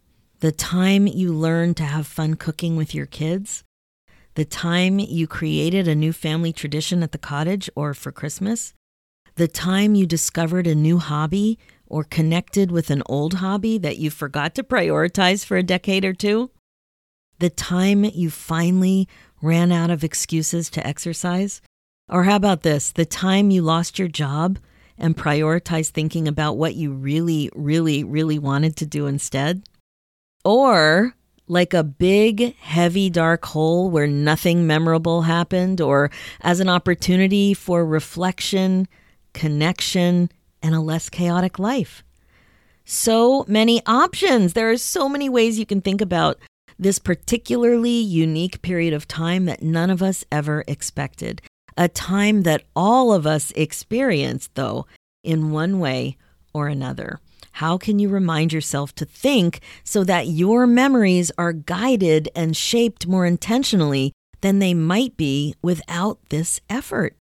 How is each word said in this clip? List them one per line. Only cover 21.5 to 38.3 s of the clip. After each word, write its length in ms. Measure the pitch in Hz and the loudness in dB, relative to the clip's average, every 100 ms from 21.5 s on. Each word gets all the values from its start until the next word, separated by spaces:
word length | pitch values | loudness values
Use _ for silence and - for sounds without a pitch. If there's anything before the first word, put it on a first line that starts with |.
| - _ _ _ _ - | -8 _ _ _ _ -2
Or 140 | 180 | 2
how 120 | 185 208 | 4 4
about 280 | 202 175 | 2 2
this, 280 | 165 147 - | 0 0 -2
the 140 | - 160 | -2 -2
time 460 | - 185 190 208 | -2 0 4 4
you 100 | 185 | 4
lost 360 | 160 165 170 - | 2 0 -2 -4
your 100 | 180 | -6
job 500 | 151 143 147 180 190 - _ _ - | -4 -4 -2 -2 -4 -8 _ _ -4
and 180 | 160 156 | -2 0
prioritized 760 | 156 147 156 170 - 160 156 | 0 0 2 0 -2 -4 -2
thinking 360 | - 156 165 156 | -2 -4 -2 -2
about 300 | 147 151 120 | -2 -2 -2
what 180 | 160 139 | -2 -2
you 160 | 151 | -6
really, 580 | 135 139 156 170 160 143 - | -4 -2 -2 0 0 -2 -4
really, 480 | 147 160 160 143 | 0 0 2 0
really 360 | 107 151 160 151 | -2 -2 0 -2
wanted 360 | 139 139 160 151 | 0 0 0 -2
to 80 | 147 | -6
do 200 | 151 143 | -4 -4
instead? 580 | 143 - 135 147 185 - _ _ _ _ _ _ _ | -4 -4 -4 -2 -4 -8 _ _ _ _ _ _ _
Or 720 | 185 233 269 185 156 170 247 - _ _ - | 2 4 6 6 6 4 2 -4 _ _ -2
like 280 | 175 175 180 | 0 2 2
a 80 | |
big, 720 | 156 135 180 202 220 208 240 - | 0 0 4 6 4 2 -2 -4
heavy, 520 | - 165 175 185 190 | -4 2 2 2 2
dark 380 | 170 160 170 - | 2 2 2 -2
hole 460 | 156 160 175 185 | 0 2 2 2
where 160 | 160 147 | 2 2
nothing 580 | 143 151 156 180 170 165 | 2 2 2 2 4 4
memorable 580 | 156 165 160 165 170 | 2 2 2 2 0
happened, 560 | 165 170 170 185 185 185 | 2 0 0 0 0 0
or 300 | 139 139 143 - - - | 2 2 2 -2 -16 -6
as 180 | - 175 | 0 2
an 100 | 185 | 2
opportunity 840 | 180 185 175 - 185 190 202 202 | 2 2 0 2 2 4 4 2
for 320 | 196 - 170 160 | 0 0 0 2
reflection, 1040 | 156 - 165 185 | 0 -2 -4 -4